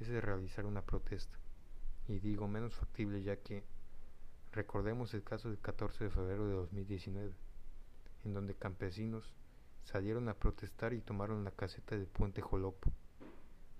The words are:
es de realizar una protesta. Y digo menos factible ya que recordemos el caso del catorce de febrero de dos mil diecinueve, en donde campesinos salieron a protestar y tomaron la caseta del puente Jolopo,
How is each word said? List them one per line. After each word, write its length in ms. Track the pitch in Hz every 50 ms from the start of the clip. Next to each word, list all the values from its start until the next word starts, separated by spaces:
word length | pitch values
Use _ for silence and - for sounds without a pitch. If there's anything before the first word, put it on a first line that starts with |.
es 80 | - 113
de 120 | 120 117
realizar 460 | 104 104 98 95 92 95 - - 101
una 160 | 101 104 98 92
protesta. 560 | - - 90 - - - 92 - - - - - - - - - - - - - - - - -
Y 120 | - 107 98
digo 300 | 101 104 101 101 104 101
menos 260 | 101 107 117 117 -
factible 480 | - - - - - 110 104 101 101 95
ya 140 | 101 101
que 280 | 98 - - 104 101 - - - - - - - - - - - - - - - - - - -
recordemos 600 | 110 101 - - 104 98 107 113 123 123 110 -
el 80 | 107 101
caso 260 | - 110 107 - 113
del 120 | 107 -
catorce 440 | - - 104 - 107 104 - - 107
de 60 | 101
febrero 360 | 92 - 92 92 95 101 107
de 80 | 104 98
dos 180 | 95 92 82 95
mil 140 | 98 95
diecinueve, 480 | 98 101 92 - - 95 98 104 101 90 - - - - - - - - - - - - - - - - - -
en 100 | 110 101
donde 200 | 98 101 98 98
campesinos 800 | - - 101 90 - 101 95 87 101 110 113 113 110 - - - - - - - - - - - - -
salieron 440 | - - 98 95 101 110 120 123 117
a 60 | 101
protestar 580 | - - 107 98 - - 101 - - - 113 123
y 80 | 113
tomaron 440 | - - 104 101 98 104 110 107 101
la 60 | 98
caseta 460 | - - 101 92 - - - - 113
del 100 | 104 98
puente 340 | 92 - - - 101 95 -
Jolopo, 520 | 104 - - 95 95 95 95 - - - - - - - - - - - - - - - - - - - - -